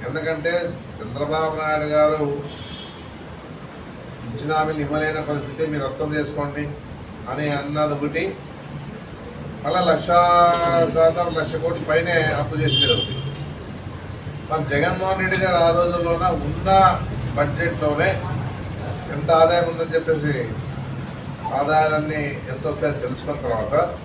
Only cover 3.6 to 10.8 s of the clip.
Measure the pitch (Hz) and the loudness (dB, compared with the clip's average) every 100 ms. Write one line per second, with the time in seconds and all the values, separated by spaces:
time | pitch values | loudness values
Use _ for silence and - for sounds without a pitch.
3.6 | - - - - - - 113 - 143 156 | -14 -14 -14 -14 -14 -12 -10 -6 0 2
4.6 | 156 151 143 151 156 156 147 147 - 139 | 2 0 0 0 0 -2 -2 -4 -4 -2
5.6 | 156 147 135 - 151 151 147 147 143 147 | -2 0 -4 -2 -2 0 -2 -2 -4 -4
6.6 | 147 147 - - - - - 139 147 143 | -6 -8 -12 -14 -14 -12 -8 -4 -2 -2
7.6 | 143 147 151 143 147 160 190 196 - - | -2 0 0 0 -2 -2 -4 -6 -12 -14
8.6 | - - - - - - - - - - | -12 -12 -12 -12 -14 -14 -14 -12 -12 -8
9.6 | - 180 170 156 - 175 175 175 175 170 | -2 2 4 2 6 6 8 8 8 6
10.6 | 170 170 | 4 4